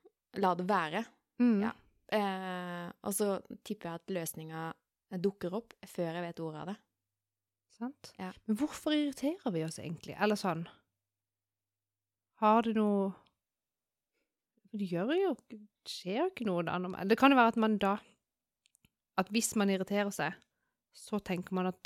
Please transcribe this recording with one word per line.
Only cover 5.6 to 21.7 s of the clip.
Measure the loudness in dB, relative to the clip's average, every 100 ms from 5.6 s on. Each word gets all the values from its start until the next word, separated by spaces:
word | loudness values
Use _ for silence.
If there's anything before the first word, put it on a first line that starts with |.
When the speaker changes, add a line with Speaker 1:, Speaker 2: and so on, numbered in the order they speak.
| -8 -16 -12
Speaker 1:
før | -6 -4
jeg | -4
vet | -8 -8
ordet | -8 -8
av | -10
det. | -12 _ _ _ _ _ _ _ _ _
Speaker 2:
Sant? | -12 -10 -10 -18 -12
Speaker 1:
Ja. | -12 -8 -4
Speaker 2:
Men | -2
hvorfor | -2 -2 0 0
irriterer | 0 -2 -4 -2 -4
vi | -2
oss | -4 -6
egentlig? | -10 -10 -10 -2
Eller | 0
sånn, | 2 0 -4 -6 -14 _ _ _ _ _ _ _ _ _ _ _ _ _ _ _ _
har | 6 6 4
det |
noe, | 2 2 2 0 -4 _ _ _ _ _ _ _ _ _ _ _ _ _ _ _
det | -6 -2
gjør | 0 2
jo | 2 2 0
ikke, | _ -20 -20 _
det | -14
skjer | -10 -4 -2
jo | -2
ikke | -2 -2
noe | 0 -2
da | -4
når | -4
man, | -4 2
det | 6
kan | 8
jo | 8
være | 6
at | 4
man | 2 2
da, | 0 0 -6 _ _ _ _ _ _ _ _ _ _ -4
at | 0
hvis | 0 0
man | 2 2
irriterer | 2 0 0 0
seg, | -2 -4 -6 _ _ _ _ _ -20
så | -6 -6
tenker | -2 -4 -4
man | -2 -2